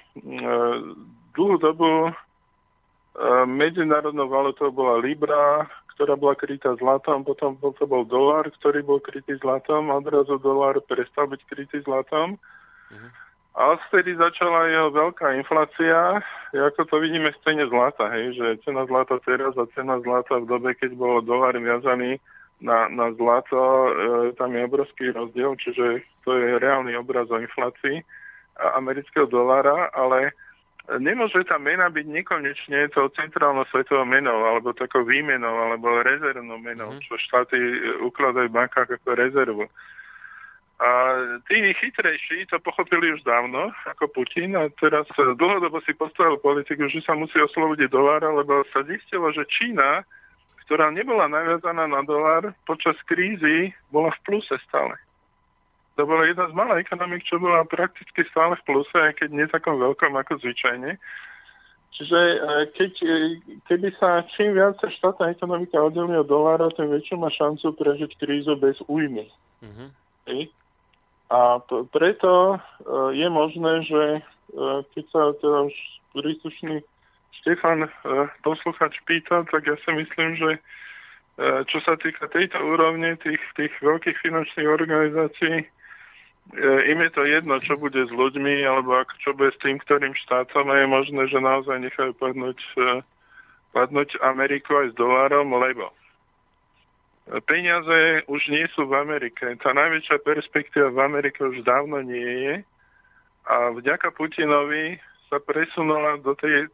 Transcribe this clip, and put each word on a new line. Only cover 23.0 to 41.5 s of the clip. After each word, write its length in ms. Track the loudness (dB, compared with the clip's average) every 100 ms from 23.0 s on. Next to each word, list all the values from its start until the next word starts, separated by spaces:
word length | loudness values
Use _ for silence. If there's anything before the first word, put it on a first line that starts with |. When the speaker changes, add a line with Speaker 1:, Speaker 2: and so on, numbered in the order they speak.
| -4 0
Speaker 1:
zlato, 400 | 2 2 2 0
e, 320 | 4 4 2 0 0 0 0 -2
tam 160 | -4 -2
je 80 |
obrovský 480 | -2 -2 -4 -4 -6
rozdiel, 480 | -6 -8 -4 -4 -4
čiže 400 | -6 -2 -2 -2 -8 _
to 80 | -2
je 320 | 0 2 2
reálny 320 | 2 0 -2 -6
obraz 320 | -4 -2 -2
o 160 | -4
inflácii 560 | -4 -4 -6 -4 -6 -6 -10 -20 -20 -20 _ -2
a-, 240 | 0 0
amerického 480 | -2 -6 -4 0 2
dolára, 640 | 2 4 4 4 2 0
ale 400 | 0 2 2 0 -6 -20 _ _ _ -8
nemôže 560 | -4 -2 0 0 0 0
tá 160 | 0
mena 240 | 0 0 0
byť 160 | 0 -6
nekonečne 800 | -8 -4 -4 -4 -8 -4 0 0
tou 240 | 0 0
centrálnou 480 | -2 -6 0 2 2 0
svetovou 400 | -2 2 0 2
menou, 320 | 2 2 2
alebo 320 | 2 2 -2
takou 320 | -6 0 0 2
výmenou, 480 | 0 0 -2 0 -2 -2
alebo 320 | 0 0 2
rezervnou 560 | 2 0 -2 -6 -10 -12
menou, 400 | -12 -12 -12 -12
Speaker 2:
Mhm. 40 | -10
Speaker 1:
čo 80 | -8 0
štáty, 300 | 0 2 0
e, 420 | 0 -2 -4 -4
ukladajú 460 | -6 0 0 2 0
v 100 | 0
bankách 400 | 0 0 -2 -4
ako 120 | -4
rezervu. 520 | 0 2 2 0 -2 -8 -12 -20 -20 -20 -20 -20 -20 -20 -20 _ -2
A 320 | 2 4 2 0 -4 -8 0